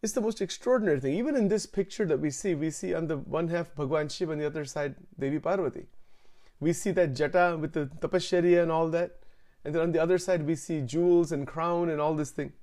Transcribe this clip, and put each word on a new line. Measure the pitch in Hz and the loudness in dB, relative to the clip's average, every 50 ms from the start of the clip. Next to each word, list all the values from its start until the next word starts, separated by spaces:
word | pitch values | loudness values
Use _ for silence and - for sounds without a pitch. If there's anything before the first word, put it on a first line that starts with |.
| - | -4
It's | 220 - | -2 -2
the | 269 | 0
most | 208 220 220 - | 0 -2 -2 -2
extraordinary | - 175 - - - 240 254 254 214 190 151 135 | -4 -6 -6 -6 0 2 2 4 4 2 2 2
thing. | 127 135 143 | 2 0 0
Even | 190 240 302 285 | 0 0 0 2
in | 269 214 196 | 2 2 2
this | 208 214 - | 2 0 -2
picture | - - 202 196 190 - - 220 | -4 -4 -4 -4 -4 -2 -4 0
that | 170 156 131 | 0 0 0
we | 147 151 | 0 -2
see, | 135 - - 202 175 | -4 -2 -2 -2 -2
we | 143 147 160 | 0 -2 -4
see | 151 - - 185 175 | -4 -4 -6 -4 -4
on | 160 165 | -2 -2
the | 156 160 143 | -2 -4 -4
one | 131 - - 151 170 165 | -6 -4 -4 -2 -2 0
half | 170 170 170 - - | -2 -2 -4 -6 -6
Bhagwan | - 147 131 147 156 151 151 | -6 -4 0 0 0 -2 -2
Shiva, | - - 185 160 160 | -4 -4 -4 -4 -2
on | 151 | -2
the | 151 | -2
other | 151 147 156 147 | -4 -4 -4 -8
side | 135 - 156 147 147 - - - - - - | -6 -6 -4 -4 -4 -6 -10 -18 -20 -10 -4
Devi | 139 139 139 156 | -4 -2 -2 -2
Parvati. | - 160 185 196 175 139 - - - - - - - - - - - - - - - - _ - | 0 0 0 0 0 -2 -4 -6 -14 -16 -18 -20 -20 -20 -20 -20 -20 -20 -20 -20 -20 -20 _ -4
We | 139 156 170 | -2 0 0
see | - - 202 180 | 0 -2 -2 2
that | 185 175 156 131 | 4 2 2 2
jata | 123 151 143 - 185 175 175 170 160 | 0 -2 2 4 4 4 4 2 0
with | 156 160 160 | -4 -4 -2
the | 160 147 | -4 -4
tapasya | 135 - - - 156 - 185 175 - - 180 170 175 175 175 170 | -4 -6 -6 -6 -2 -2 -2 0 2 2 4 6 6 6 6 6
and | 170 160 | 4 2
all | 160 165 165 | 0 0 0
that. | 160 170 175 175 - - - - - - - - - _ - | 0 0 -2 -2 -6 -14 -20 -20 -20 -20 -20 -20 -20 _ -10
And | - 147 | -4 -2
then | 165 160 | 0 0
on | 170 165 | 2 2
the | 160 | 2
other | 160 170 185 | 4 4 4
side, | 180 180 - 185 170 151 | 2 2 2 0 0 2
we | 143 165 | 0 -2
see | 156 - - 165 156 | -2 -2 -4 -4 -4
jewels | 135 117 117 160 170 180 175 175 170 147 165 | -2 -2 0 2 4 6 6 6 4 2 0
and | 143 139 | -4 -4
crown | 127 - 165 165 170 175 170 175 170 | -6 -4 -2 -2 0 0 0 0 0
and | 160 147 | 0 0
all | 147 156 160 | 0 0 2
this | 151 151 139 | 0 -2 -4
thing. | - - 147 135 - - | -4 -6 -6 -6 -8 -16